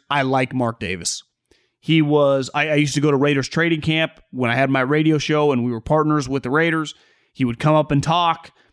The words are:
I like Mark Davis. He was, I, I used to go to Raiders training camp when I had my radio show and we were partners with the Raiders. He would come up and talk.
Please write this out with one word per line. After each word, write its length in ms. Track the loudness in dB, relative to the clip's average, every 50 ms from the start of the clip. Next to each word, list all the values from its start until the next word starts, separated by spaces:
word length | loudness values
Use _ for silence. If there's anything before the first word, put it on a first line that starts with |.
| _ -4
I 120 | -2 -2
like 300 | 0 0 0 0 -2 -2
Mark 260 | -2 -2 -2 -2 -4 -6
Davis. 440 | -6 -8 -6 -6 -8 -8 -10 -10 -12 _ _ _ _ _ _ _ _ _ _ _
He 220 | -2 0 2 2
was, 480 | 4 4 2 2 4 2 2 0 -2 -4
I, 160 | -4 -4 -2 0
I 60 | 0
used 200 | 0 0 0 0
to 60 | 0
go 100 | 2 2
to 60 | 2
Raiders 320 | 2 2 2 0 0 -2 -2
training 320 | -2 -2 0 0 0 -2
camp 400 | -2 -2 0 0 -2 -2 -6 -10 -20 _
when 200 | -6 -4 -2 0
I 60 | 0
had 120 | 0 0 2
my 140 | 2 0
radio 340 | 0 0 0 2 2 2 2
show 360 | 0 0 0 0 2 2 2
and 120 | 2 0 0
we 80 | -2
were 80 | -4 -4
partners 480 | -2 0 0 2 2 2 0 0 -2 -4
with 140 | -6 -6
the 80 | -4 -2
Raiders. 440 | 0 0 0 0 0 -2 -4 -8 -12 _ _ _ _ _ _ _
He 140 | _ -4 -4
would 120 | -2 -2 0
come 160 | 0 2 2
up 160 | 2 2 2
and 120 | 0 0
talk. 480 | 0 0 0 0 0 0 -2 -4 -8 -20 _ _ _ _